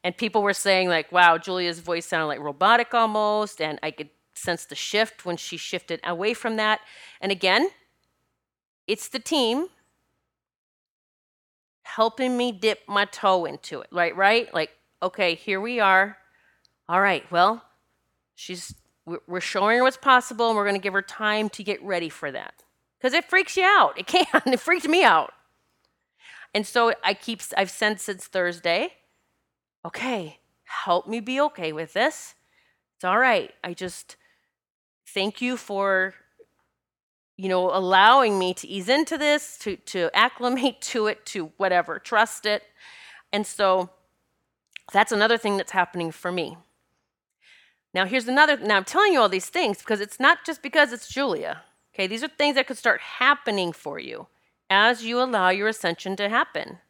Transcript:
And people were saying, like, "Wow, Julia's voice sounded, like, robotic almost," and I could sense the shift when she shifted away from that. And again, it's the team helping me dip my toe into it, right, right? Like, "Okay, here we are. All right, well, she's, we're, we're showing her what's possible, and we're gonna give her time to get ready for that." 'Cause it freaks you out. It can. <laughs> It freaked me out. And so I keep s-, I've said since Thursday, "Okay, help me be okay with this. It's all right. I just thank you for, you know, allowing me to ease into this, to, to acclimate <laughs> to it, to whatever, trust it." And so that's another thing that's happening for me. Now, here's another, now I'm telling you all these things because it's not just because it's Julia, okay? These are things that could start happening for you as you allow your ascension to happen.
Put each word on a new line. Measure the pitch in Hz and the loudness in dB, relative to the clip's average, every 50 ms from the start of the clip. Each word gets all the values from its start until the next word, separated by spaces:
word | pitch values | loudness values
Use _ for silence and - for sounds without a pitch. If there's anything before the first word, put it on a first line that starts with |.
| - | -6
And | 180 180 | -6 -4
people | - 233 214 - 220 | -4 -6 -2 0 0
were | 202 202 190 | 0 0 -2
saying, | - - 196 190 185 185 180 | 0 2 2 2 2 2 2
like, | 175 160 151 - | 0 0 -2 0
"Wow, | 175 180 180 170 165 | 4 6 6 6 6
Julia's | 165 - 196 180 180 180 175 170 | 4 -2 -6 -4 -2 -2 -4 -4
voice | 170 165 175 175 170 165 | -6 -6 -4 -4 -4 -4
sounded, | - 180 160 160 | -4 -2 -2 -2
like, | 151 143 - | -2 -4 -6
robotic | 147 151 143 139 185 208 233 240 233 - 240 | -8 -10 -2 2 4 6 6 4 2 0 0
almost," | 233 226 220 214 214 214 208 208 214 214 202 - - | 0 0 2 0 0 0 0 0 0 -2 -4 -4 -6
and | 156 156 151 - - | -6 -6 -4 -6 -8
I | 156 | -10
could | 151 - 151 147 _ _ _ _ _ | -8 -10 -16 -16 _ _ _ _ _
sense | - - - 170 170 - | -10 -4 -4 -4 -4 -6
the | - 143 | -14 -12
shift | - - - - 208 220 214 - - - | -10 -8 -4 0 0 -2 -2 -4 -12 -8
when | 180 170 | -8 -8
she | 170 - - 175 | -8 -8 -12 -12
shifted | 160 - - - 175 _ - 170 160 - | -12 -10 -8 -8 -8 _ -8 -10 -8 -6
away | 170 175 165 196 214 240 | -6 -6 -2 -2 -4 -4
from | - - 233 220 | -2 -6 -4 -2
that. | 220 214 214 214 - - - - - - - - - | 0 0 0 0 -2 -4 -20 -20 -20 -20 -20 -18 -8
And | - 196 | -4 -4
again, | 196 175 - 185 185 233 311 392 - _ _ _ _ _ _ _ _ _ _ _ _ _ _ _ _ _ _ _ _ _ _ | -4 0 2 4 4 4 2 0 -4 _ _ _ _ _ _ _ _ _ _ _ _ _ _ _ _ _ _ _ _ _ _
it's | - 214 202 - | -6 -6 -6 -6
the | - - 254 | -10 -10 -10
team | - - 330 294 247 220 233 277 339 381 _ _ _ _ _ _ _ _ _ _ _ _ _ _ _ _ _ _ _ _ _ _ _ _ _ _ _ _ _ _ _ _ _ _ _ _ _ _ _ _ _ _ _ | -6 -2 0 2 2 2 0 -2 -4 -6 _ _ _ _ _ _ _ _ _ _ _ _ _ _ _ _ _ _ _ _ _ _ _ _ _ _ _ _ _ _ _ _ _ _ _ _ _ _ _ _ _ _ _
helping | - - - 220 226 226 - 254 254 247 | -14 -2 0 0 0 0 -2 -4 -2 -2
me | 240 247 247 | -2 -2 -4
dip | 220 180 196 220 202 - _ | -4 -2 -2 -2 -2 -4 _
my | - 202 202 202 | -4 -2 -2 -2
toe | 196 - - - 196 190 180 170 | -2 -6 -2 0 2 2 2 0
into | 151 147 139 - - 165 131 | -6 -10 -12 -14 -14 -14 -14
it, | - _ | -14 _
right, | - 175 175 170 - | -2 -2 -2 -2 0
right? | 180 196 202 220 233 226 - - | 2 4 4 4 2 0 -2 -4
Like, | 160 156 - _ _ _ _ _ _ | -4 -4 -4 _ _ _ _ _ _
"Okay, | - 185 - - 190 175 165 | -6 -6 -2 0 0 0 -2
here | 165 - - 190 190 | -4 -4 -4 -4 -4
we | 208 233 247 240 | -4 -4 -2 2
are. | 208 190 190 190 196 208 208 _ _ _ _ _ _ _ _ _ _ _ _ _ _ | 4 6 6 6 4 2 -4 _ _ _ _ _ _ _ _ _ _ _ _ _ _
All | - 170 185 | -2 0 2
right, | 196 202 185 139 - - | 2 2 0 0 -4 -2
well, | 170 170 180 202 226 233 _ _ _ _ _ _ _ _ _ _ _ _ _ _ _ | 2 4 4 4 2 -2 _ _ _ _ _ _ _ _ _ _ _ _ _ _ _
she's, | - - - 185 175 - - - _ _ _ _ _ _ | -20 -16 -14 -14 -14 -14 -16 -18 _ _ _ _ _ _
we're, | 165 170 - _ | -14 -14 -14 _
we're | - 180 180 | -10 -8 -6
showing | - - - 185 196 214 233 | -6 -4 -2 0 2 4 4
her | 247 254 | 4 4
what's | 262 262 | 2 2
possible, | - - 277 254 247 240 - 247 214 233 | 2 2 4 4 4 4 -2 -4 -2 0
and | 226 226 | 0 2
we're | 208 202 | 0 0
gonna | 202 196 202 | 0 -2 -2
give | 185 202 185 | -4 -2 -4
her | 196 | -4
time | 190 - - - 220 214 214 214 214 208 | -6 -6 -12 -4 -2 -2 0 0 -2 -4
to | - - 202 | -6 -8 -8
get | 202 202 - - | -8 -8 -8 -4
ready | 202 185 175 170 160 | -4 -4 -4 -4 -6
for | - - - 143 | -10 -10 -10 -8
that." | 131 127 50 50 _ _ _ _ _ _ _ _ _ _ | -8 -10 -12 -14 _ _ _ _ _ _ _ _ _ _
'Cause | - 254 254 | -4 0 0
it | 339 339 | 0 0
freaks | - 359 370 359 - - | 2 0 0 0 0 -2
you | 370 370 | 0 2
out. | 381 415 381 220 143 - | 4 6 6 4 4 0
It | - 190 | -6 -8
can. | - - 370 311 - | 0 2 2 2 4
<laughs> | - 320 - | 2 2 2
It | 262 254 240 | 2 -2 0
freaked | - - 359 349 - | 2 0 0 0 0
me | 294 320 359 349 | 0 2 4 6
out. | 233 175 160 135 - - _ _ _ _ _ _ _ _ _ _ _ _ _ _ _ _ _ _ - - - - _ - | 6 6 4 2 -2 -10 _ _ _ _ _ _ _ _ _ _ _ _ _ _ _ _ _ _ -20 -20 -20 -20 _ -6
And | 208 208 | -6 -6
so | - - 240 233 233 - - - | 0 0 2 2 2 0 0 -2
I | 190 202 | -4 -4
keep | - - - 226 - | -2 -6 -10 -10 -10
s-, | - - - | -10 -4 -2
I've | - 196 180 | -2 -2 -2
said | - - 220 214 214 190 | -2 -2 -2 -2 -2 -4
since | - - 196 185 - | -6 -10 -10 -10 -12
Thursday, | - - 190 180 175 175 170 - 175 170 196 285 381 _ _ _ _ _ _ _ _ _ _ _ _ _ _ _ _ _ _ - | -6 -4 -2 -2 -2 -4 -4 -2 0 0 0 -2 -4 _ _ _ _ _ _ _ _ _ _ _ _ _ _ _ _ _ _ -16
"Okay, | 165 - - 233 262 247 208 170 151 - _ _ _ _ _ _ | -14 -12 -8 -6 -6 -6 -6 -8 -10 -14 _ _ _ _ _ _
help | - - - - 196 175 180 - | -12 -10 -8 -2 0 0 0 0
me | 185 226 233 | -4 -10 -8
be | 208 240 254 269 | -6 -6 -2 -2
okay | 294 294 - - 175 160 | -2 -2 -2 -6 -8 -8
with | 151 151 160 - - | -6 -8 -10 -6 -2
this. | 190 233 311 - - - - - _ _ _ _ _ _ _ _ _ _ _ _ | 0 0 0 -2 -6 -18 -20 -20 _ _ _ _ _ _ _ _ _ _ _ _
It's | _ - | _ -2
all | 180 190 226 | 0 2 2
right. | 254 262 226 185 143 - _ _ - | 4 4 2 0 -2 -6 _ _ -12
I | 180 175 | -12 -10
just | - 185 180 - - - - - _ _ _ _ _ _ _ _ _ _ _ _ _ _ _ _ _ _ | -8 -10 -10 -10 -14 -20 -20 -20 _ _ _ _ _ _ _ _ _ _ _ _ _ _ _ _ _ _
thank | - - 196 190 214 202 - | -10 -6 -4 -4 -4 -6 -6
you | 247 247 254 | -4 -4 -4
for, | 233 - - 202 196 196 196 190 185 185 190 185 _ _ _ _ _ - _ _ _ _ _ _ _ _ _ _ _ _ _ _ _ _ _ _ | -6 -8 -8 -4 -2 0 0 0 0 0 -2 -6 _ _ _ _ _ -20 _ _ _ _ _ _ _ _ _ _ _ _ _ _ _ _ _ _
you | - 190 190 | -8 -4 -2
know, | 185 185 180 185 156 | 0 0 2 2 0
allowing | 190 185 180 190 185 196 220 247 277 254 220 202 | 0 2 4 6 8 8 10 8 8 6 4 2
me | 190 185 180 180 | 0 0 -2 -4
to | - - | -6 -10
ease | - 196 196 180 196 | -10 -10 -8 0 0
into | 254 294 320 - 330 | 0 0 2 -2 -4
this, | 294 - - 196 196 - - - - | -2 0 0 0 0 -2 -10 -18 -12
to, | - 214 185 | -10 -10 -10
to | - _ - - 185 170 165 - | -10 _ -8 -4 -2 -2 2 4
acclimate | 185 220 254 - - 240 247 254 262 247 269 226 _ | 4 4 4 2 -4 -4 -2 -2 0 -2 -2 -2 _
<laughs> | - - - | -12 -6 -4
to | 233 214 | -2 -2
it, | 214 - - _ | -2 -4 -6 _
to | - - 202 165 156 _ | -12 -8 -8 -8 -10 _
whatever, | _ 196 185 180 175 160 165 160 - | _ 0 2 2 2 2 0 -8 -10
trust | _ - 240 214 226 - - - - | _ -2 2 2 2 2 -2 -6 -4
it." | 208 208 - - _ _ _ - - - - - - - - _ _ | -4 -4 -4 -6 _ _ _ -20 -20 -20 -20 -20 -20 -20 -20 _ _
And | - 208 208 | -4 -4 -4
so | - - - 208 190 185 190 180 180 _ _ _ _ _ _ _ _ _ _ _ _ _ _ _ _ _ - _ - | -4 -2 0 2 2 2 2 0 -4 _ _ _ _ _ _ _ _ _ _ _ _ _ _ _ _ _ -20 _ 0
that's | - 196 214 - | 2 2 2 4
another | 233 202 214 220 233 | 2 2 4 4 2
thing | 226 - 208 202 | 2 2 -2 -2
that's | 196 175 - | -2 -4 -2
happening | - 190 175 - - 175 170 165 | 0 0 0 0 -2 -6 -6 -6
for | 156 - - 180 | -8 -8 -8 -4
me. | 180 180 160 - 165 170 _ _ _ _ _ _ _ _ _ _ _ _ _ _ _ _ _ _ - _ _ _ _ _ _ _ - | -4 -4 -6 -6 -10 -16 _ _ _ _ _ _ _ _ _ _ _ _ _ _ _ _ _ _ -20 _ _ _ _ _ _ _ -2
Now, | 185 190 | -2 -2
here's | 185 226 262 226 | 0 0 -2 -2
another, | 240 254 277 302 302 294 | 0 4 4 6 6 4
now | 233 220 208 214 | 0 2 2 2
I'm | 196 190 | 2 2
telling | - - 339 415 415 359 | 0 2 2 4 4 4
you | 262 | 4
all | 226 196 | 4 2
these | 185 190 - - | 2 -2 -6 -4
things | - 349 339 214 202 - | -4 -2 0 0 -2 -4
because | - - 220 202 | -4 -4 -4 -4
it's | 208 202 - - | -4 -8 -6 2
not | 262 285 349 339 - | 4 4 4 4 0
just | - 311 - | -10 -10 -8
because | - 277 - 320 294 233 240 | -10 -2 2 2 2 2 0
it's | 233 - | -12 -12
Julia, | - - 262 285 254 175 143 - 80 - - - _ _ _ _ _ _ | -10 -6 -4 -2 -2 -2 -4 -6 -8 -10 -12 -16 _ _ _ _ _ _
okay? | - 190 | -6 -4
These | 185 214 226 269 | -4 -4 -6 -8
are | |
things | 302 _ - 294 294 277 | -10 _ -2 0 0 2
that | 269 262 | 0 -2
could | - 254 | -2 -8
start | - - 233 - - | -2 0 0 0 0
happening | - - - - 254 269 285 285 - 247 208 196 180 170 | -4 -12 -4 0 2 2 2 2 0 -4 -2 -2 -2 -4
for | 165 - - 147 143 | -6 -8 -12 -10 -10
you | 165 135 127 117 107 - _ _ _ _ _ _ _ _ _ | -10 -12 -12 -12 -14 -16 _ _ _ _ _ _ _ _ _
as | 190 196 214 233 247 220 226 | 4 6 6 4 2 0 -4
you | 226 233 247 | -4 -2 -2
allow | 254 254 233 208 185 180 | -2 0 0 2 2 2
your | 185 196 202 | 2 2 -2
ascension | 220 220 - - 175 170 - - 190 196 | -4 -4 -2 -4 -4 -4 -4 -6 -8 -4
to | 190 208 202 | -4 -4 0
happen. | 214 247 311 - - 156 147 - 185 175 _ | 0 0 -2 -2 -4 -10 -10 -10 -14 -20 _